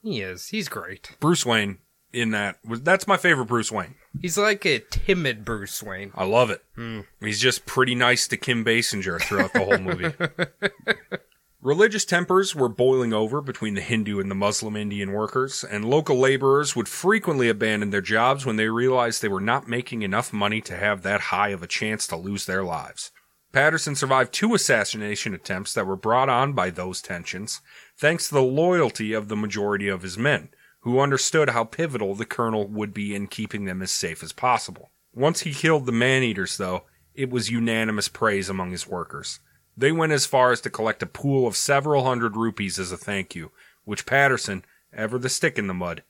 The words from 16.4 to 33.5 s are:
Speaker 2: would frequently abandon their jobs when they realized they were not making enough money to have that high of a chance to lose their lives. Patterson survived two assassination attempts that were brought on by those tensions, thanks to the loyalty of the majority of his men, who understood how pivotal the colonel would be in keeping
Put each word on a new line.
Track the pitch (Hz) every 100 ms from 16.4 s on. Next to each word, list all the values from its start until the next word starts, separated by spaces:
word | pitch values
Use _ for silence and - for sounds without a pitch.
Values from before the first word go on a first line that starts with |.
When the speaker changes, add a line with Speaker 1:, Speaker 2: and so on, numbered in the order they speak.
| 135 139 143 123
Speaker 2:
would | 104
frequently | - 175 220 190 143 120
abandon | 107 110 107 104
their | 101
jobs | 90 110 123 139 127
when | 107
they | 110
realized | 113 127 127 120 113
they | 110
were | 98
not | 101 131 117
making | 117 123 117
enough | 101 101 120
money | 110 101 110
to | - 92
have | 101 101
that | 95 101
high | - 95 104
of | 98
a | 85
chance | - 107 107 -
to | 82
lose | 92 101 -
their | 95
lives. | 92 80 - - - _ _ _ _
Patterson | 139 151 160 156 139
survived | 135 135 123
two | - 214 233
assassination | - 117 101 110 104 104 - 90
attempts | - 95 104 -
that | 95
were | 95
brought | 110 123 135
on | 123 139
by | 135 92
those | 85 92 90
tensions, | - 87 82 92 104 - _ - - _
thanks | 147 165 -
to |
the | 147
loyalty | 131 135 175 180 131 - 107
of | 110 104
the | 107
majority | 107 104 104 101 101
of | 95
his | 92 92
men, | 135 120 73 _ _ _
who | 120 123
understood | 139 135 - 160 143
how | 120
pivotal | 113 - 165 123 101 98
the | 113
colonel | - 117 110 101
would | 107 104
be | 101 104
in | 101 101
keeping | - 107